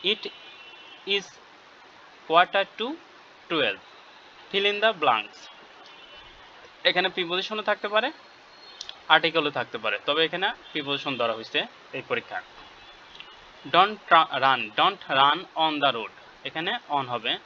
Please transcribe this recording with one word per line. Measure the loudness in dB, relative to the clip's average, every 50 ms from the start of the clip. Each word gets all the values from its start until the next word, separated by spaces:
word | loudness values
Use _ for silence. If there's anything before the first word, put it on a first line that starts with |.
| 0
It | -2 -2 -2 -4 -14 -14 -14 -20 -20 -20 -20 -20 -20 -20 -20 -20 -20 -20 -16 -6 -2
is | -2 -2 -2 -6 -18 -20 -20 -20 -20 -20 -20 -20 -20 -20 -20 -20 -20 -20 -20 -20 -20 -20 -6 2
quarter | 4 4 4 6 2 -2 -2 -2 -4 -8
to | -8 -8 -8 -10 -14 -20 -20 -20 -20 -20 -20 -20 -10 -4
twelve। | -2 0 0 0 0 -4 -12 -20 -20 -20 -20 -20 -20 -20 -20 -20 -20 -20 -18 -6
Fill | -4 0 0 0 0
in | 2 0
the | 0 0 2
blanks। | 2 2 2 2 0 -6 -14 -20 -20 -20 -20 -20 -20 -20 -20 -20 -20 -20 -20 -20 -20 -20 -20 -20 -20 -20 -20 -20 -20 -20 -20 -20 -20 -20 -20 -2 -2
এখানে | 0 2 2 0 0
প্রিপোজিশনও | -2 -4 -4 -4 -4 -4 -4 -4 -6 -4
থাকতে | -2 -2 -2 -2 -4 -2
পারে, | 0 0 0 -2 -6 -10 -20 -20 -20 -20 -20 -20 -20 -20 -20 -20 -18 -18 -16 -16 -16 -20 0 4
আর্টিকেলও | 4 4 4 4 0 2 0 0
থাকতে | -2 -4 -6 -6 -8 -6
পারে, | -4 -2 -4 -2 -2
তবে | -2 0 0 0
এখানে | 0 0 -2 -2 -4 -4 -6 -16 -10
প্রিপোজিশন | -8 -8 -4 -4 -6 -4 -4 -6 -4 -2
ধরা | -2 -2 -2
হয়েছে | -4 -8 -6 -4 -4 -4 -4 -10 -20 -20 -14 -12
এই | -12 -6 -4
পরীক্ষা। | -4 -4 -4 -6 -10 -10 -10 -12 -20 -20 -20 -20 -20 -20 -20 -20 -20 -20 -20 -20 -20 -20 -20 -20 -20 -20 -20 -20 -20 -18 -10 0 4
Don't | 4 4 4 2 -8 0 4 6
ra-, | 6 6 4 0 2 2
run, | 2 2 2 -2 -6 0 2
don't | 2 2 2 -2 -8 -2 2 4
run | 6 4 4 2 -4 -10 -4 -2 -2
on | 0 0 0 0
the | 0 0 0
road, | -6 -10 -14 -18 -20 -20 -20 -14 -14
এখানে | -10 -8 -6 -6 -4 -6 -6 -6 -4
on | -4 -4 -2 -2
হবে। | -6 -4 -4 -4 -6 -6 -6